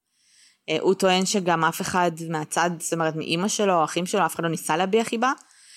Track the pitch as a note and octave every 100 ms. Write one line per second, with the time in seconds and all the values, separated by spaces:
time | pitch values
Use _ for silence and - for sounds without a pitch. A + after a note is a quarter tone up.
0 | _ _ _ _ _ _ - D#3 E3+ F#3+
1 | F#3+ F#3 F#3+ G#3 F3+ E3 D#3+ - F#3 F#3
2 | F3 D#3+ E3 D#3+ D#3 E3+ F3 E3 - E3
3 | D#3+ D#3 - E3+ G3+ - G3+ F3 D3+ E3+
4 | F3+ G3+ D#3+ - E3+ D#3 - D#3+ F#3+ A3
5 | A3+ A#3 B3+ C#4+ - _ -